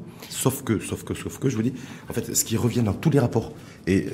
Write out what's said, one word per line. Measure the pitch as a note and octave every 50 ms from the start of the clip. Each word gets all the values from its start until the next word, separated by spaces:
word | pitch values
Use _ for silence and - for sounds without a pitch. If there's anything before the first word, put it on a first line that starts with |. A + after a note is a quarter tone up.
| - - - - - -
Sauf | - - - C3+ - - -
que, | - A2+ F#2
sauf | - - G#2+ G2 -
que, | - G2+
sauf | - - F#2+ - -
que, | - C3
je | A#2
vous | G#2+ A2
dis, | B2+ - - - - - - - -
en | -
fait, | - - - -
ce | - -
qui | - A2 G#2+
revient | F#2+ A#2+ G2+ A#2 A#2+
dans | G#2 F#2+
tous | - - E3
les | C3 C#3+
rapports, | B2+ A#2 - A#2+ - - - - - - - - -
et | - F#2+ G2 - -